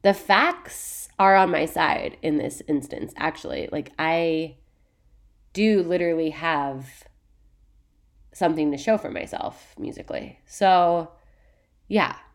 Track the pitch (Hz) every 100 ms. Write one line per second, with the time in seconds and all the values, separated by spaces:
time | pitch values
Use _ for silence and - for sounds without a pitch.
0 | 196 196 - 202 320 359 - - - -
1 | - - 196 196 185 160 160 170 160 -
2 | - - 156 151 - - - 143 135 -
3 | - - 156 - - 71 - 151 147 -
4 | 160 165 165 160 160 - _ _ _ _
5 | _ _ _ _ _ - 220 208 165 180
6 | 175 165 160 - 165 151 139 135 131 -
7 | - _ _ _ _ _ _ _ _ _
8 | _ _ _ - 175 160 151 143 226 214
9 | - - - 87 - - - - - -
10 | - - - - _ - 196 180 175 170
11 | 160 _ _ _ _ _ _ _ _ 208
12 | 143 - -